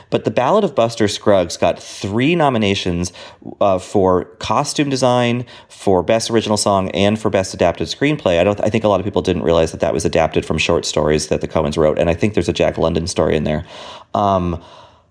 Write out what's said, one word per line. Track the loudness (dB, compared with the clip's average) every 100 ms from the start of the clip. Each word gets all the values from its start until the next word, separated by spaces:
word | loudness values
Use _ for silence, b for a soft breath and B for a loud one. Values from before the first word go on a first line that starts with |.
| B
but | -2 -2
The |
Ballad | 0 2 2 0
of | 0
Buster | 0 0 -2
Scruggs | 0 2 2 2 0
got | -2 -2
three | -8 -10 -6 -2 0 2
nominations, | 0 2 0 0 -2 -4 -4 -8 B B -12 -2
uh, | 0 0
for | -2 0 2 2 0 -8
costume | -2 -2 -2 -2 -2
design, | 0 2 2 2 -2 -6 B B
for | -6 0 2
Best | 2 0 2
Original | 0 0 0
Song, | 2 2 0
and | 0 0 0
for | 0
Best | 0 -2
Adapted | 0 0 0 -6
Screenplay. | -2 -2 0 2 2
I |
don't, | 2 2
I | 0
think | 0
a | 2
lot | 2
of | 0
people | -2
didn't | 0 0
realize | 2 2 2
that | 0
that | -2
was | 0
adapted | 0 0 0 0 -2
from | -2
short | 0 0 0
stories | 0 2 0 0
that | -4
the | -2
Coens | -2 0 2
wrote, | 2 2
and | 0
I |
think | 0 0
there's | 0 -2
a |
Jack | 0 0 0
London | 0 0 -2
story | 0 0 0
in | 0
there. | -4 -6 B B B B
Um, | 0 2 2 0 -6 B B B B B